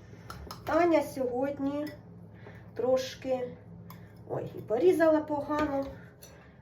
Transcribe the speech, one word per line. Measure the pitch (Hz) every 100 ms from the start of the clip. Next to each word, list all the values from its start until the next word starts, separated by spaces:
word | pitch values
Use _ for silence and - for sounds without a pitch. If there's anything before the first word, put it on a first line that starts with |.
| - - - - - - -
Таня | 311 349 311
сьогодні | 277 269 247 240 277 285 277 285 302 - - - - - - - - -
трошки, | 247 262 - - 262 254 247 - - - - - - - -
ой, | - - -
і |
порізала | - 220 359 311 320 302
погано. | 302 294 285 294 294 277 269 - - - - - - -